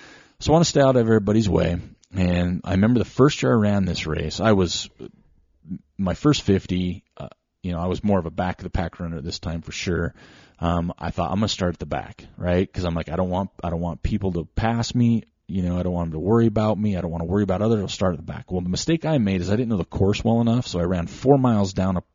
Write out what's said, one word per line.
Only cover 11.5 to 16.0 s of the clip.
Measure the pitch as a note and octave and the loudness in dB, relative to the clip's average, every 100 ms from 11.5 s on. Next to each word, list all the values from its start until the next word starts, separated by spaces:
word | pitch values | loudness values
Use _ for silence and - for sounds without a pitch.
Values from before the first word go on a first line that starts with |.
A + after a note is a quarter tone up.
| - F2+ | -2 -4
at | E2 | -4
the | D2+ | -6
back," | D2 G1+ - - - | -8 -8 -16 -20 -8
right? | F2 F2 G2 | 0 0 0
'Cause | - | -2
I'm | F2+ | -4
like, | E2 D#2 | -4 -4
"I | E2 | -4
don't | F#2 | -2
want, | F2+ F#2+ - | -2 -4 -6
I | F2 | -6
don't | E2 | -4
want | E2+ E2 | -4 -4
people | - G#2+ F#2+ | -4 -2 -2
to | E2+ | -4
pass | D#2 - A2+ A#2 A#2 | -6 -4 -2 0 -2
me. | B2+ A#2 A2+ - _ - | 2 2 2 -4 _ -8
You | F#2 | -4
know, | F2+ F2 | -2 -2
I | |
don't | F2+ | -2
want | F2 | -2